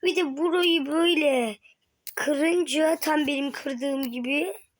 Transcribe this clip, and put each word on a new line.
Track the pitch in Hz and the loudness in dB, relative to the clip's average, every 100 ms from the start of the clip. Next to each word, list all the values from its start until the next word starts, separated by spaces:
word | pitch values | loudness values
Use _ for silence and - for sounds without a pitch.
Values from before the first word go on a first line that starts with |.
Bir | 349 330 | 0 0
de | 320 269 | 0 0
burayı | 339 359 349 330 277 | 0 2 2 2 0
böyle | 311 339 330 294 262 226 - _ _ _ _ - - | 2 2 2 2 2 0 -6 _ _ _ _ -12 -4
kırınca | - 285 320 349 311 269 311 320 | -2 2 2 2 0 2 2 2
tam | - 311 285 | 0 0 0
benim | 277 277 | -2 -4
kırdığım | - - 254 277 269 262 | -6 -8 -4 -2 -2 -4
gibi | 240 247 285 349 392 _ | -6 -2 -2 -2 -6 _